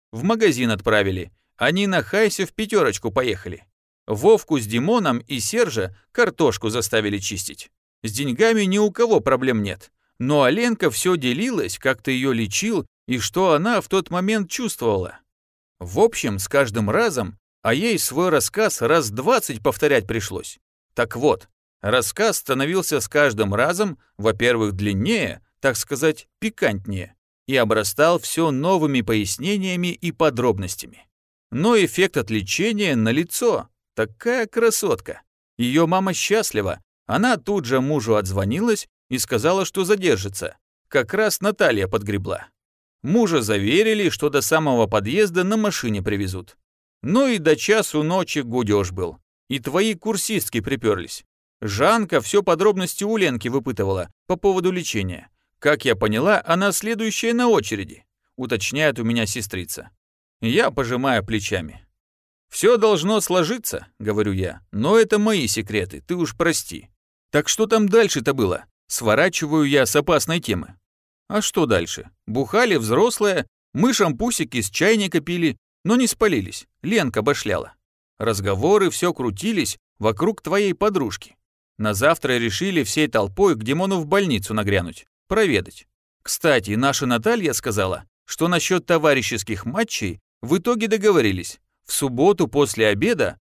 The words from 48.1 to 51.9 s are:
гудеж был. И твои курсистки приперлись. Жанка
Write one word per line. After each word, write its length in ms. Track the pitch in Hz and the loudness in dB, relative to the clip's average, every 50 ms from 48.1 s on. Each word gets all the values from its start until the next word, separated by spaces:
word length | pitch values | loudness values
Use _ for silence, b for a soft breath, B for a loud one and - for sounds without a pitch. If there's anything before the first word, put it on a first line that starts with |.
| 175 190 175 - - 151 | 0 -2 -2 -2 -4 -6
гудеж 520 | 135 120 113 127 120 104 104 101 98 90 | -6 -4 -2 -2 0 2 2 2 0 -2
был. 280 | 92 95 90 85 78 - _ _ _ _ _ - | -4 -6 -6 -8 -8 -12 _ _ _ _ _ -8
И 100 | 127 135 | -8 -8
твои 340 | 117 - 131 180 208 226 214 | -6 -2 -2 0 0 0 -2
курсистки 640 | 170 - 208 185 190 - - 220 180 - - - 117 | -4 -4 -4 -4 -4 -4 -4 -4 -4 -4 -4 -4 -6
приперлись. 640 | 98 - 135 123 120 113 104 92 85 - - - - _ _ _ _ _ _ _ | -4 -4 -4 -2 0 0 0 0 -4 -8 -14 -16 -18 _ _ _ _ _ _ _
Жанка 600 | - 107 98 101 135 175 | -8 -6 -2 0 2 2